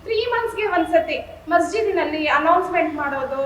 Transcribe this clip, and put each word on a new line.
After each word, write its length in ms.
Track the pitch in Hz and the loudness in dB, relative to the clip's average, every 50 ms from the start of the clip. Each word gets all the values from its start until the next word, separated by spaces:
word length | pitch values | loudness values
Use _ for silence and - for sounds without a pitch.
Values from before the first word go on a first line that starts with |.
| - | -4
ತ್ರೀ 200 | 453 453 427 466 | -2 -2 -2 0
ಮಂತ್ಸ್‌ಗೆ 420 | 480 480 466 466 440 - 403 427 | 0 0 0 -2 -2 -4 -2 -2
ಒಂದ್ಸತಿ 520 | 392 359 349 320 320 320 330 320 320 294 - - - - - - 311 | 0 2 0 0 4 2 2 2 2 -6 -6 -8 -12 -16 -16 -6 0
ಮಸ್ಜಿದಿನಲ್ಲಿ 760 | 339 349 339 - 392 453 440 403 370 339 302 302 311 311 302 | 2 2 2 2 0 -2 0 0 0 0 -2 -2 -2 -2 0
ಅನೌನ್ಸ್‌ಮೆಂಟ್ 680 | 302 277 294 311 330 349 370 - - 349 339 320 302 294 | 2 2 2 4 4 4 4 2 0 0 0 0 0 -2
ಮಾಡೋದು 480 | 302 294 277 277 269 262 262 269 269 277 | -4 -4 -4 -4 -4 -4 -4 -4 -4 -4